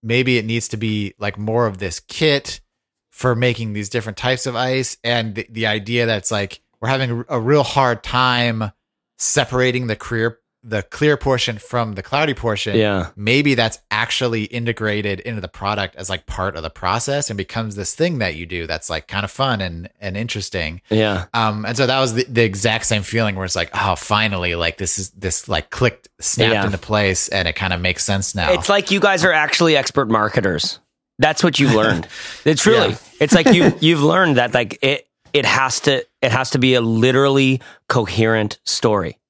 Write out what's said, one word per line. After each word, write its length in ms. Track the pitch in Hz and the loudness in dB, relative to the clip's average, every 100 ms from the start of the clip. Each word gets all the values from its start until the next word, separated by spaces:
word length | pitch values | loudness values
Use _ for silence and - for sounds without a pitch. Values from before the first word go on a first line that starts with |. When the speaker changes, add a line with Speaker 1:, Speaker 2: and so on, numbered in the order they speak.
| 113 | 2
Speaker 1:
maybe 320 | 120 127 123 | 2 4 2
it 60 | |
needs 240 | 110 117 - | 0 -4 -4
to 60 | 107 | -4
be, 380 | 110 107 101 - | -2 -2 -4 -6
like, 200 | 101 101 | -8 -6
more 280 | 104 113 117 | -4 0 0
of 120 | 95 | -2
this 240 | 95 - | -8 -8
kit 580 | _ - 156 143 - - _ _ _ _ _ | _ -2 0 0 -2 -14 _ _ _ _ _
for 220 | - 127 117 | -4 0 2
making 360 | 123 113 113 | 2 0 -4
these 160 | 104 101 | -6 -4
different 300 | 120 110 101 | -6 -6 -4
types 280 | 123 127 - | -2 -2 -4
of 80 | |
ice." 440 | 120 127 131 127 - 117 | -4 -2 -2 -4 -6 -2
And 300 | 120 113 104 | -2 -2 -6
the, 120 | - | -10
the 180 | 113 110 | -4 -2
idea 400 | 107 101 120 117 | -2 -2 0 0
that 100 | 107 | 0
it's 140 | - | -2
like, 280 | 107 98 - _ _ | -4 -4 -8 _ _
we're 80 | 113 | -2
having 340 | 135 131 117 120 | 0 0 -4 -4
a 100 | 131 | -4
real 240 | 113 147 | 2 2
hard 400 | 135 - 131 117 | 2 2 2 2
time 720 | - 123 127 120 120 113 107 - _ _ _ _ | -2 0 2 2 0 0 -4 -8 _ _ _ _
separating 680 | - - 131 127 127 123 123 | -2 0 0 2 2 0 -2
the 80 | 107 | -6
clear, 440 | - 117 113 113 _ _ 117 | -4 -2 -2 -4 _ _ -6
the 160 | 107 | -6
clear 360 | 98 - 151 147 | -6 0 2 2
portion 400 | 139 127 - 110 | 2 0 0 -6
from 360 | - 123 113 | -6 -4 -4
the 80 | 98 | -6
cloudy 300 | 95 139 156 | -4 -2 -2
portion. 440 | 135 120 104 - 104 | -2 -2 -2 0 0
Speaker 2:
Yeah. 320 | 107 98 87 - | 2 0 -4 -6
Speaker 1:
Maybe 360 | 104 131 147 | 0 2 4
that's 260 | 123 113 - _ | 2 0 -2 _
actually 540 | 107 117 - 127 113 107 | -4 -2 -2 -2 -2 -4
integrated 760 | 120 117 110 110 104 104 95 | -6 -4 -4 -2 -2 -2 -4
into 220 | 110 113 | -6 -8
the 60 | 92 | -10
product 460 | - 98 104 95 - | -6 -4 -2 -4 -6
as, 120 | 92 | -10
like, 160 | 92 - | -10 -8
part 300 | - 95 80 | -6 -4 -4
of 80 | |
the 60 | 80 | -10
process 600 | - 90 107 127 143 143 | -6 -2 -2 0 -4 -4
and 80 | 104 | -6
becomes 380 | 92 - 110 101 | -6 -6 -6 -6
this 180 | 95 | -8
thing 260 | - 165 156 | -2 -2 0
that 160 | 98 78 | -2 -4
you 100 | 85 | -8
do 200 | 87 80 | -8 -6
that's, 240 | 80 - | -6 -4
like, 180 | 82 - | -8 -6
kind 160 | 98 101 | -6 -6
of 60 | |
fun 280 | - 135 113 | -2 -2 -2
and, 280 | 92 85 87 _ | -4 -8 -14 _
and 160 | 101 95 | -8 -6
interesting. 680 | 120 110 95 95 80 85 _ | -6 -6 -6 -4 -4 -6 _
Speaker 2:
Yeah. 360 | 110 107 95 90 | 2 2 0 -4
Speaker 1:
Um, 320 | 120 113 107 110 | 0 0 -2 -6
and 100 | 120 | 0
so 100 | 131 | 2
that 140 | 135 | 2
was 140 | 131 | 0
the, 100 | 113 127 | 0 -2
the 180 | 117 | 2
exact 420 | 113 98 110 110 - | 2 2 0 0 0
same 180 | 107 | -2
feeling 320 | 98 113 110 95 | -2 0 0 -2
where 80 | 92 | -4
it's 120 | 92 | -4
like, 140 | 85 | -4
"Oh, 220 | - 104 87 | -2 -2 -2
finally, 600 | - 104 110 98 87 85 | 0 0 0 0 -2 -2
like, 220 | 85 - | -2 -4
this 200 | 95 - | -6 -6
is, 120 | 95 | -8
this, 380 | - 98 - - | -8 -6 -6 -4
like, 200 | 90 - | -4 -4
clicked, 380 | - 123 - - _ | 0 0 -2 -20 _
snapped 320 | - - 110 | -6 0 2
Speaker 2:
Yeah. 120 | 110 98 | 2 0
Speaker 1:
into 120 | 95 | -4
place, 500 | - 107 101 92 - | -2 0 2 0 -2
and 180 | 98 85 | -2 -2
it 60 | |
kind 200 | 78 98 | -2 -4
of 80 | 90 | -2
makes 220 | 92 90 - | -2 -2 -2
sense 280 | 98 95 | -2 -2
now." 200 | 101 85 | -2 0
Speaker 2:
It's 160 | 180 - | 0 2
like 200 | 202 196 | 0 2
you 120 | 196 | 2
guys 240 | 208 190 180 | 2 4 2
are 80 | |
actually 420 | 160 151 - 170 151 | 2 0 2 4 4
expert 340 | 131 - 123 | 2 -2 0
marketers. 680 | 113 107 - 98 80 - - _ _ _ _ | 2 2 0 0 0 -4 -8 _ _ _ _
That's 240 | 151 151 | 0 4
what 160 | 175 143 | 2 4
you've 140 | 139 113 | 4 4
learned. 320 | 110 90 78 - - | 4 0 -2 -12 -16
Speaker 1:
<laughs> 200 | - - | -4 0
Speaker 2:
It's 200 | 156 - | 2 4
really, 260 | 226 139 | 4 2
Speaker 1:
Yeah. 60 | 87 - - | -2 -10 -2
Speaker 2:
it's 140 | 151 175 | 4 6
like 120 | 165 | 8
you, 200 | 185 214 - | 8 6 4
Speaker 1:
<laughs> 40 | |
Speaker 2:
you've 200 | 156 160 | 2 4
learned 360 | 143 175 180 131 | 4 4 4 4
that, 160 | 123 | 2
like, 260 | 123 113 - | 0 -2 -2
it, 260 | 135 143 - _ _ | -2 -2 -6 _ _
it 120 | 147 123 | 0 2
has 360 | 131 131 123 | 0 0 0
to, 240 | - 135 - _ | 0 0 -2 _
it 100 | 131 | 0
has 200 | 117 131 | 0 0
to 60 | 139 | 2
be 160 | 127 127 | 4 4
a 60 | |
literally 760 | 117 113 123 127 139 139 135 131 - - _ | 2 2 4 4 4 4 2 0 -4 -20 _
coherent 680 | 127 107 101 110 113 107 - | 0 0 2 2 2 0 -6
story. 560 | - - 117 104 85 - | -6 0 2 0 -2 -10